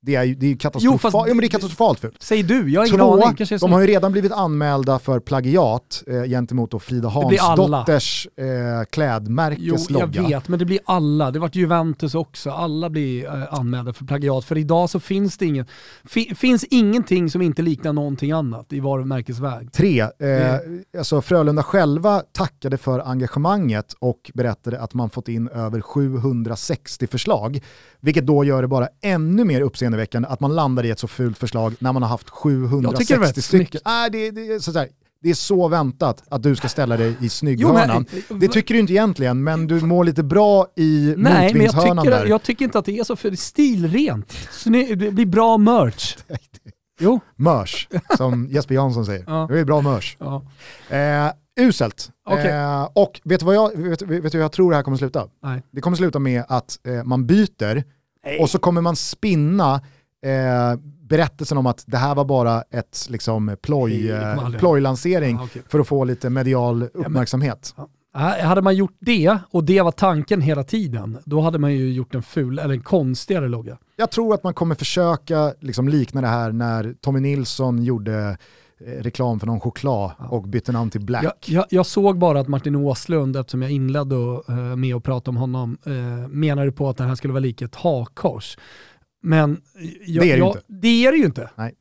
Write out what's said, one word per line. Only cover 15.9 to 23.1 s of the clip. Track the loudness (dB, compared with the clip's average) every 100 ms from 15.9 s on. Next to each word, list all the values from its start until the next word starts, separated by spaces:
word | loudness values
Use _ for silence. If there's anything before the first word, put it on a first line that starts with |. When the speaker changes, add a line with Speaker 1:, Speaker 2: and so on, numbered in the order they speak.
| -20 -6
Speaker 2:
fi-, | -4 -4 0
finns | 2 2
ingenting | 4 4 4 2 2 2 2
som | 0
inte | 0 0
liknar | -2 -2 -2
någonting | -2 -2 -4 -2
annat | -2 -4 -8 -8
i | -6
varumärkesväg. | -2 -2 -2 -6 -6 -6 -6 -8 -8
Speaker 1:
Tre, | 0 2 4
eh, | 0 -2
Speaker 2:
Det | 0 2 2 0 -4 -14 -12 -8
Speaker 1:
alltså | -2 -2
Frölunda | 2 2 4 2
själva | 2 2 2 2 2 0 -2
tackade | -6 -6 _ -6 -4
för | -2 -2
engagemanget | -2